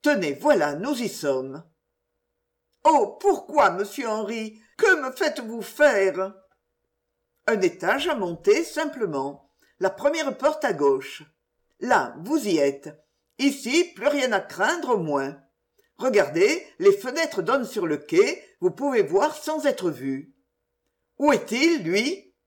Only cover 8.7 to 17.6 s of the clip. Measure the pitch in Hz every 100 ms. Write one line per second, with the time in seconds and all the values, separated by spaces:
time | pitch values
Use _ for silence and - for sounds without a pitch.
8.7 | 294 311 269 202 139 139 143 _ _ _
9.7 | _ 185 - 285 320 285 - 277 302 262
10.7 | 165 143 135 - - 151 _ _ _ _
11.7 | _ 240 208 123 - 180 311 214 160 139
12.7 | 139 156 - _ _ _ _ 277 269 214
13.7 | 302 349 - 254 294 254 202 - - 220
14.7 | 349 262 214 165 143 135 139 _ _ _
15.7 | _ _ _ 254 226 143 156 208 330 -
16.7 | _ 196 196 254 285 320 - 170 269